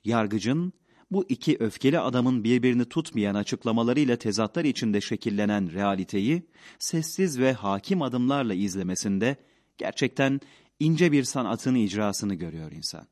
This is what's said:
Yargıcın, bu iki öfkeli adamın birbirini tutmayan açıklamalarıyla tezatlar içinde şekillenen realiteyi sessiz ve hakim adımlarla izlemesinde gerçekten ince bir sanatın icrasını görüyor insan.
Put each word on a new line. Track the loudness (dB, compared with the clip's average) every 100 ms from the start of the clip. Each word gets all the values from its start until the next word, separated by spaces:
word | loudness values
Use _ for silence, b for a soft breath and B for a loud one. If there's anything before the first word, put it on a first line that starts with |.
Yargıcın, | 0 0 0 -2 0 0 -2 -8 b b b
bu | -4 -2
iki | -2 0 0
öfkeli | -2 0 2 2
adamın | 0 2 2 2
birbirini | 2 4 4 2 0
tutmayan | -2 -4 -2 0 0
açıklamalarıyla | -2 -4 0 2 2 2 2 2
tezatlar | 0 0 -2 0 -2
içinde | 0 0 -2
şekillenen | -2 -4 -2 0 0 0 -2
realiteyi | -2 -2 -2 -2 -2 0 -2 -4 B B B
sessiz | -4 -4 -4 -2 -2 2
ve | 2
hakim | 2 -2 -2 0 -2
adımlarla | 0 0 0 0 0
izlemesinde | -2 -2 -2 -4 -4 -2 0 0 -2 b b b -8
gerçekten | -8 -2 -2 2 0 0 B B B _
ince | 0 4 4
bir | 4
sanatın | 2 -2 -2 -2 2 2
icrasını | 2 2 0 0 -4 -4
görüyor | -6 -8 -12
insan. | -10 -10 -10 -18